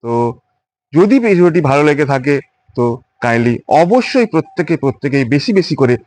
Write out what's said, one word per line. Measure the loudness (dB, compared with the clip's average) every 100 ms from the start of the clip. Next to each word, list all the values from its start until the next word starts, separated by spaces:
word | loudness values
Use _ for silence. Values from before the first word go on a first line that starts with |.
তো | -4 -2 -2 -6 _ _ _ _ _
যদি | 0 2 2 2
ভিডিওটি | 2 2 2 0
ভালো | 2 2
লেগে | 0 0
থাকে, | -2 -2 -4 -4 _ _ -4
তো | -4 -4 _ _
কাইন্ডলি | -2 0 0 -2 0 2
অবশ্যই | 4 2 0 -2 0
প্রত্যেকে, | -2 -4 -6 -4 -2
প্রত্যেকেই | -4 -4 -4 -2 0
বেশি | -2 0 -2
বেশি | 0 0
করে | 0 0